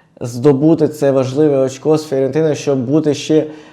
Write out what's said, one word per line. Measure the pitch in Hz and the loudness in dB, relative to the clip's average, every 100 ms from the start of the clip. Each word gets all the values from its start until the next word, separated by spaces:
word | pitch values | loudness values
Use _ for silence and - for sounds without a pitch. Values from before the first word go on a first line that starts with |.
| _ _ | _ _
здобути | 123 123 131 131 156 160 151 | -12 0 2 4 2 2 0
це | - 139 | 0 0
важливе | 135 127 131 156 139 | 0 0 0 2 2
очко | 131 131 147 156 | 0 -2 -2 -2
з | |
Фіорентіною, | 156 135 135 143 160 | 0 -2 -2 0 -2
щоб | 139 - 135 | -2 -2 -2
бути | 123 151 151 | 0 0 0
ще | 143 - 156 151 - - | -4 0 0 0 -8 -20